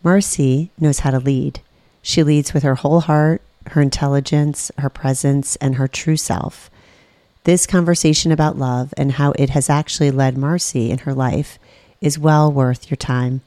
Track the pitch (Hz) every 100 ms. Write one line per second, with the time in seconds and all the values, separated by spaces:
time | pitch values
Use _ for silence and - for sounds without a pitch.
0 | 170 190 202 - 139 131 170 - 156 139
1 | 139 131 131 135 139 - _ _ _ _
2 | - - 151 151 143 151 139 131 143 165
3 | 160 151 151 160 _ _ - - 143 -
4 | 139 139 139 151 147 147 - - 139 -
5 | 135 135 143 139 135 - 139 131 135 -
6 | - 156 - - - - - _ _ _
7 | _ _ _ _ - 175 - 185 170 175
8 | 160 156 165 156 156 - 131 123 127 -
9 | 139 131 143 - 139 139 135 147 151 -
10 | 147 135 135 131 139 175 - 135 117 131
11 | - 135 127 - 147 - _ _ _ _
12 | 151 147 151 151 151 139 131 123 - 143
13 | - 127 123 131